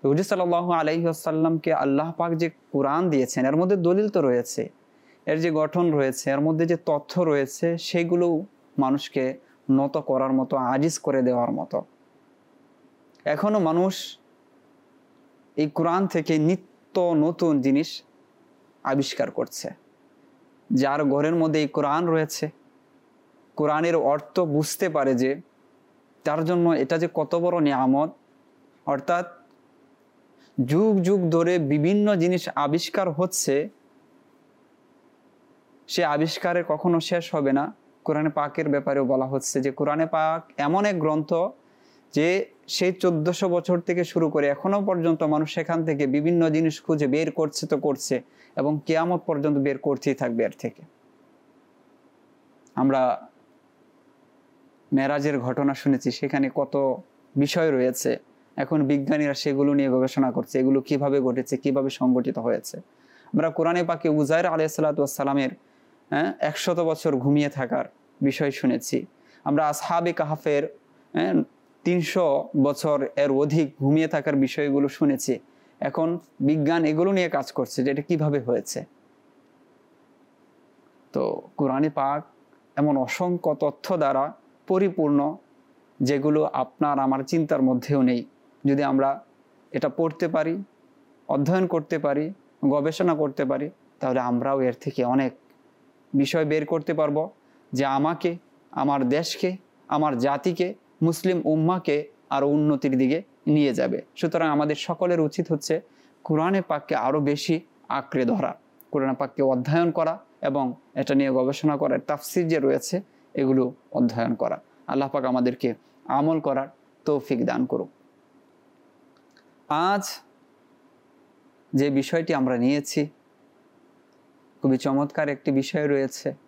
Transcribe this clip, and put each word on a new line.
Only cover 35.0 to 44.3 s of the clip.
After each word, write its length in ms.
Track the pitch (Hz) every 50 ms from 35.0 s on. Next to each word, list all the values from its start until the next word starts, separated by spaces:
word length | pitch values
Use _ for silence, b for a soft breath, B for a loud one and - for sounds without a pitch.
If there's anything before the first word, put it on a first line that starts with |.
| _ _ _ _ _ _ _ _ _ _ _ _ _ _ _ _ _ -
সে 140 | - - 175 151 147
আবিষ্কারের 500 | 147 160 160 156 - - 175 175 175 170 - 151
কখনো 260 | 156 - 175 170 165 160 -
শেষ 160 | 180 170 165 - -
হবে 180 | 156 143 135 135 139
না। 60 | 143 - - _ _ _ _ _ _
কোরআনে 240 | - 156 151 151 156 147 -
পাকের 300 | 147 147 143 - 160 151 143
ব্যাপারেও 300 | 143 139 - 139 139 135 123 135
বলা 140 | 131 131 131 139
হচ্ছে 240 | 135 131 - - 139 131
যে 60 | 139 131 -
কোরআনে 280 | 151 143 147 156 165 160 165
পাক 240 | 160 156 156 160 165 - - - - 147
এমন 160 | 143 165 190 208 208
এক 60 | 202 175 151
গ্রন্থ 280 | 156 151 156 156 151 175 165 175 214 - - b b b b b b b b b b -
যে 140 | 143 151 170 180 196 190 - _ _ _ - -
সেই 160 | - 185 180 180 185 -
চোদ্দশো 440 | 185 175 156 151 165 180 - 202 185 170
বছর 200 | 175 170 - 180 175 175 -
থেকে 140 | 180 175 175 165 -
শুরু 140 | 175 165 156